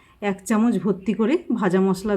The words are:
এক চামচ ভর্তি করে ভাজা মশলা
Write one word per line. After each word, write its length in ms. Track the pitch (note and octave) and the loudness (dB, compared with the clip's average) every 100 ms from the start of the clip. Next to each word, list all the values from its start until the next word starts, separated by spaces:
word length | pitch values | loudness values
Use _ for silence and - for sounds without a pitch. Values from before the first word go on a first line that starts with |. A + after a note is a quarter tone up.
| _ _ G3+ | _ _ -6
এক 80 | F#3+ - | -4 -2
চামচ 260 | G#3+ A#3 G3 | 0 2 2
ভর্তি 300 | F#3 F#3+ - G#3+ | -2 -2 -2 0
করে 140 | A3 E4+ - A3+ | 0 0 -2 -2
ভাজা 200 | F#3+ F#3+ F#3+ | 0 2 2
মশলা 280 | F#3 G#3+ | 0 -2